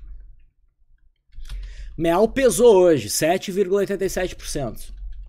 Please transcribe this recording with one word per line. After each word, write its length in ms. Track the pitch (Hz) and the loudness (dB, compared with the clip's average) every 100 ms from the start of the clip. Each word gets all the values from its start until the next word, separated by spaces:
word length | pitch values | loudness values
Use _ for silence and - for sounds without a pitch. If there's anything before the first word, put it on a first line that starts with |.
| - - - - _ _ _ _ _ _ _ _ _ - - - - - - - | -14 -18 -18 -20 _ _ _ _ _ _ _ _ _ -14 -12 -10 -12 -12 -12 -4
Meal 320 | 165 170 226 | 0 2 2
pesou 480 | 247 262 170 240 190 | 2 2 6 6 8
hoje, 320 | 180 151 101 | 6 4 0
sete 420 | - 156 190 - | -2 0 0 -2
vírgula 300 | 185 185 202 | -2 0 0
oitenta 240 | 190 196 185 | 0 -2 -4
e 40 | |
sete 260 | 196 185 - | -2 -4 -6
por 120 | - | -8
cento. 460 | 151 123 - - - - - | -6 -6 -8 -12 -12 -12 -12